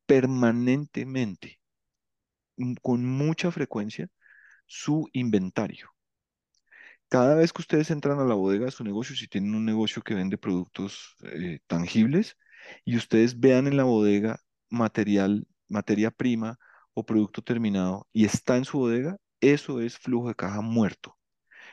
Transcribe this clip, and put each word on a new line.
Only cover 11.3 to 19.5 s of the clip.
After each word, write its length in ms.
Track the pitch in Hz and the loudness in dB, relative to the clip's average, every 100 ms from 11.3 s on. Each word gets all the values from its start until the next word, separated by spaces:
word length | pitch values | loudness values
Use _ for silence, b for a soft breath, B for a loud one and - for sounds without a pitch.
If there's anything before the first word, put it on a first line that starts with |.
| 76 87 73 - | -10 -10 -10 -6
tangibles, 680 | 85 87 113 117 170 - - B B B B | -4 0 2 4 2 -2 -8 B B B B
y 140 | - 117 | -6 -4
ustedes 420 | - 113 117 120 | 2 2 2 4
vean 280 | 131 127 139 | 4 4 4
en 100 | 139 | 2
la 60 | |
bodega 580 | 127 110 104 101 110 - _ _ _ | 2 4 4 2 0 -6 _ _ _
material, 800 | 120 110 - 104 101 98 104 - _ - | -2 -2 0 2 2 2 0 -4 _ -8
materia 420 | 104 - 104 110 | -6 -2 0 0
prima 480 | - 127 113 113 120 b b b | -2 -2 -2 -4 -10 b b b
o 120 | 113 110 | -8 0
producto 360 | 110 104 - | 0 0 -2
terminado 680 | - 117 110 98 92 98 - | -4 -2 0 0 0 -4 -2
y 140 | 110 104 | 2 2
está 320 | - - 123 | 2 0 0
en 80 | 131 | 0
su 140 | 147 | -2
bodega, 380 | 120 117 151 196 _ _ | 0 0 -4 -8 _ _
eso 420 | 139 | 4